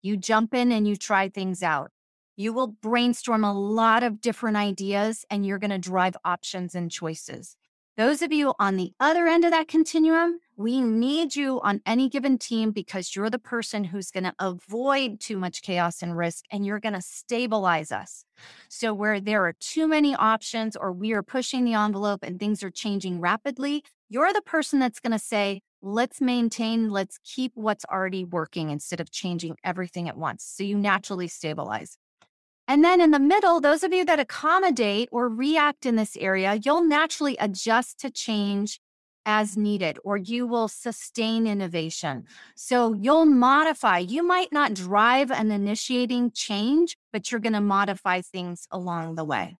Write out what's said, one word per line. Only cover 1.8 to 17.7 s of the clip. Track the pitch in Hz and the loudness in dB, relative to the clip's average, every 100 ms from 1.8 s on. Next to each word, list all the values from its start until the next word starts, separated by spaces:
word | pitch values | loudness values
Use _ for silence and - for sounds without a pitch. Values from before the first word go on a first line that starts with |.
| - _ _ _ _ - | -4 _ _ _ _ -6
You | 208 | -4
will | 226 254 | -2 -4
brainstorm | 214 214 240 240 233 - 220 | -4 -2 2 2 0 0 0
a | 208 | 2
lot | 202 202 220 226 226 | 0 -2 2 4 4
of | 240 214 | 2 -2
different | 240 220 226 208 | -4 -2 -2 0
ideas | 208 185 196 202 214 226 - | 0 -2 -2 0 -2 -4 -6
and | 202 | -4
you're | 196 196 | -2 -2
gonna | 202 196 | -2 -4
drive | 180 185 185 185 | -2 0 0 0
options | 170 175 - 190 175 180 | -4 -4 -6 -8 -8 -6
and | 170 | -8
choices. | - 165 160 - - 180 _ _ _ _ - | -6 -8 -8 -12 -14 -16 _ _ _ _ 0
Those | 233 294 | 2 2
of | 330 | 0
you | 302 285 - | 0 0 0
on | 196 190 | 0 0
the | 180 _ | -2 _
other | 277 330 339 | 2 4 4
end | 339 | 4
of | 339 | 4
that | 330 320 | 2 2
continuum, | 320 320 330 311 320 339 339 _ - | 2 2 4 4 4 2 -2 _ -6
we | 220 262 | -2 0
need | 240 220 247 302 330 285 | 2 2 2 0 -2 -2
you | 277 262 | -2 0
on | - 202 | 0 -2
any | - 233 262 | 0 2 2
given | 277 269 254 | 0 0 0
team | - 226 220 | 0 -2 -2
because | 214 175 196 180 | -4 -6 -8 -8
you're | 196 214 | -4 -4
the | 226 | -4
person | - 233 220 214 | -6 -6 -6 -6
who's | 190 196 185 | -6 -8 -8
gonna | 190 185 - | -4 -6 -4
avoid | 196 180 _ 220 269 277 262 208 | -6 -6 _ -4 0 0 0 -6
too | - 202 | -8 -6
much | 180 - | -6 -8
chaos | - 180 175 - | -4 0 0 -2
and | 170 170 | -8 -4
risk, | 170 - - | -4 -4 -10
and | 202 | -6
you're | 202 208 | -4 -4
gonna | 220 196 | -4 -6
stabilize | - - - 233 247 214 185 | -10 -16 -6 -4 0 0 2